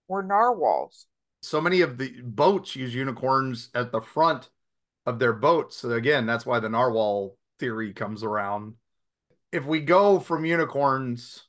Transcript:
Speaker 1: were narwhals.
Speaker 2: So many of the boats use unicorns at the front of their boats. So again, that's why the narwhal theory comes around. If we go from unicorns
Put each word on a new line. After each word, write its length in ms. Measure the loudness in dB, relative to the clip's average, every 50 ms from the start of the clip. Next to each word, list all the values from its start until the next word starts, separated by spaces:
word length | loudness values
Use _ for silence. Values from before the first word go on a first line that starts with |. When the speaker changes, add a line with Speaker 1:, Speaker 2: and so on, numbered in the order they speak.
| _
Speaker 1:
were 160 | -6 -6 -6 -2
narwhals. 840 | 0 2 2 2 2 2 2 2 2 2 2 0 -4 -10 -18 -20 _ _ _ _ _ _ _ -8
Speaker 2:
So 180 | -4 -2 0
many 220 | 0 2 4 4 4
of 160 | 2 0 -4
the 240 | -8 -8 -8 -10 -14
boats 520 | -8 -2 2 4 4 4 2 -2 -6 -10
use 200 | -8 -8 -6 -4
unicorns 720 | -4 -4 -4 -6 -4 -2 0 0 2 0 -2 -4 -8 -10 -8 -6
at 180 | -4 -4 -4 -4
the 80 | -6
front 480 | -6 -4 0 2 4 4 2 0 -4 -14 _ _ _ _ _ _ _ _ _ _ _
of 140 | -4 -2 0
their 160 | 2 0 2
boats. 420 | 2 4 4 4 4 2 -2 -8
So 140 | -10 -6 -4
again, 360 | -4 0 2 2 2 2 2
that's 200 | 0 -2 -2 -2
why 120 | -2 -2 -2
the 120 | 0 0
narwhal 640 | 0 2 2 2 2 2 2 2 0 -2 -4 -6 -10 _ _ _ _ _
theory 340 | -6 -6 -4 -4 -6 -8 -8
comes 300 | -8 -8 -8 -8 -6 -6
around. 520 | -4 -4 -4 -4 -4 -6 -6 -8 -12 -18 _ _ _ _ _ _ _ _ _ _ _ _ _ _ _ -6
If 140 | -6 -2
we 140 | -2 -2 -2
go 400 | 2 4 6 6 6 6 6 4
from 240 | 2 0 -4 -4 -2
unicorns 1000 | 0 0 0 0 -2 0 0 2 2 2 0 -2 -4 -6 -8 -8 -14 -18 -20 -20